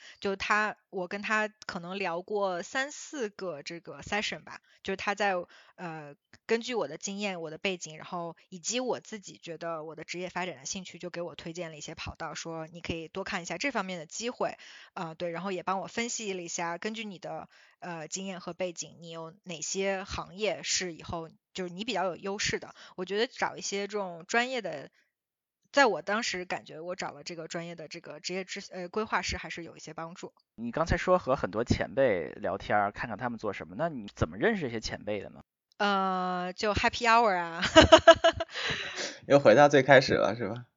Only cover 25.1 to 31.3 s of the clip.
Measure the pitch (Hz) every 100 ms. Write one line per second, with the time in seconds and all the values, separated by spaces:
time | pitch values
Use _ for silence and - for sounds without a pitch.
25.1 | _ _ _ _ _ _ - 262 165 156
26.1 | 208 240 185 180 165 107 143 170 185 175
27.1 | 135 143 170 160 175 170 165 147 170 160
28.1 | 147 - 185 190 - 196 185 175 208 214
29.1 | 214 180 180 160 170 165 - - 160 165
30.1 | 185 - - _ - 120 117 165 175 -
31.1 | 180 -